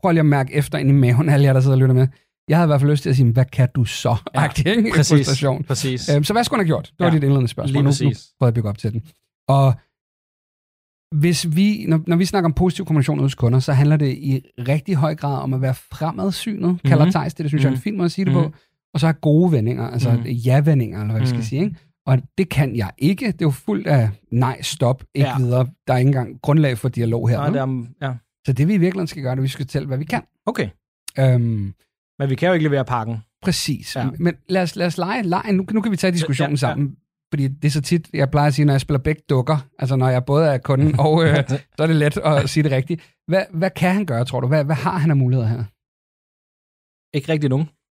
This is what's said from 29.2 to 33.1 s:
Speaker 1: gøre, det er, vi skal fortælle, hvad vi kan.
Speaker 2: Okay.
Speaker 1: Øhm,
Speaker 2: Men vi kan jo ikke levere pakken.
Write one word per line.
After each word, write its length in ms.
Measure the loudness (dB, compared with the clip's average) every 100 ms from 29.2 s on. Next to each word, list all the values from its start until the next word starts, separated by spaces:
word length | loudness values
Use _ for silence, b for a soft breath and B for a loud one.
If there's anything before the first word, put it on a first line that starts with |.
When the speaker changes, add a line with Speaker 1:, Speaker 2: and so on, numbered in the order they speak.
Speaker 1:
gøre, 80 | -6
det 60 | -4
er, 40 |
vi 60 | -4
skal 180 | -6 -6
fortælle, 220 | -6 -4
hvad 100 | -6
vi 80 | -4
kan. 160 | -8 -8 _ -8
Speaker 2:
Okay. 240 | -4 -6 -8 _ _ -12 0
Speaker 1:
Øhm, 540 | 2 2 0 -4 -6 -12 _ _ _ -6
Speaker 2:
Men 100 | -4
vi 60 | 0
kan 120 | 0
jo 60 |
ikke 120 | 2 0
levere 180 | 0 -2
pakken. 320 | -4 -4